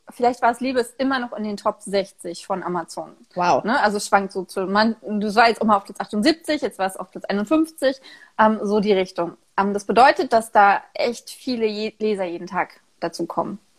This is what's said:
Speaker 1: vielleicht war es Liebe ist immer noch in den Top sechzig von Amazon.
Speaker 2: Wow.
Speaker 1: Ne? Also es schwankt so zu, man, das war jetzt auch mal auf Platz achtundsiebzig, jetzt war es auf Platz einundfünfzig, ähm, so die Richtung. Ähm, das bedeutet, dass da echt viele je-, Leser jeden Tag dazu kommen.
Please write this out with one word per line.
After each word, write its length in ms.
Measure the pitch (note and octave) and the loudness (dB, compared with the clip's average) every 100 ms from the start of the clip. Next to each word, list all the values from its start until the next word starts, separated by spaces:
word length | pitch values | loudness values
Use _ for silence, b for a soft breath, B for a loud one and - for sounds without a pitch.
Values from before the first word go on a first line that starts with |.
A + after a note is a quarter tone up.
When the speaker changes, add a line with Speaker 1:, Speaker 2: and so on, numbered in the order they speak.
| - | -20
Speaker 1:
vielleicht 320 | - A#3+ B3+ | 0 0 2
war 80 | A#3+ | 0
es 80 | A#3+ | 2
Liebe 200 | B3+ B3+ | -2 -2
ist 140 | A#3 - | -4 -4
immer 180 | C4 C4 | -2 -2
noch 160 | A#3+ | -4
in 100 | - | -6
den 140 | G#3+ G3+ | -6 -4
Top 240 | G#3+ - | -4 -4
sechzig 640 | - G3 F#3+ _ F3 F3 - | -4 -2 -2 _ -14 -12 -8
von 160 | F#3+ | -6
Amazon. 520 | E3+ F3 D#3+ - D#3 - _ | -4 -6 -6 -12 -14 -18 _
Speaker 2:
Wow. 300 | F3+ F3+ C3+ | -2 2 2
Speaker 1:
Ne? 180 | G3+ C4+ | 2 0
Also 160 | G#3 G3+ | 0 -2
es 100 | - | 0
schwankt 240 | G3+ G3 | 0 0
so 120 | G3 | -8
zu, 240 | F3+ - F#3+ | -8 -6 -2
man, 280 | G3+ A3+ A3 | 2 2 -2
das 340 | - G#3+ G#3 G3+ | -6 -4 0 4
war 120 | A#3 | 4
jetzt 120 | A3 | 2
auch 60 | A3 | 2
mal 120 | G3+ | 0
auf 80 | - | -2
Platz 140 | - | -12
achtundsiebzig, 640 | - G#3 B3 D#4+ - D4+ | -6 0 0 0 -4 -4
jetzt 160 | A3 - | -4 -4
war 80 | F#3+ | -6
es 120 | - | -6
auf 120 | F#3 | -14
Platz 160 | F3 - | -12 -6
einundfünfzig, 720 | G3+ G#3 D#4 D#4+ - C4+ C4+ B B B - | -4 0 0 0 -2 -2 -2 B B B 0
ähm, 220 | A3 G#3+ | 2 2
so 180 | G3+ G#3+ | 0 0
die 140 | G3+ | 2
Richtung. 440 | F#3+ F#3 - E3+ - _ - | 2 0 -4 -6 -8 _ -2
Ähm, 160 | G3 | 0
das 120 | G3+ - | -2 0
bedeutet, 480 | G#3+ C4+ D4+ C4+ | 6 6 6 2
dass 180 | A3+ A3 | 0 2
da 320 | G#3+ G3+ F#3+ - | 4 6 4 -4
echt 380 | - A#3+ A3+ - | -4 -4 -4 -14
viele 340 | - - A#3+ A3 | -12 -6 -2 -2
je-, 300 | G#3 G#3+ - | -2 -6 -4
Leser 280 | G#3+ G3 F3+ | -2 -2 -4
jeden 200 | E3+ F3 | -6 -6
Tag 360 | F3+ D3+ - _ _ | -6 -6 -8 _ _
dazu 260 | E3+ - E3+ | -8 -6 -6
kommen. 320 | - - G3+ _ | -4 -6 -10 _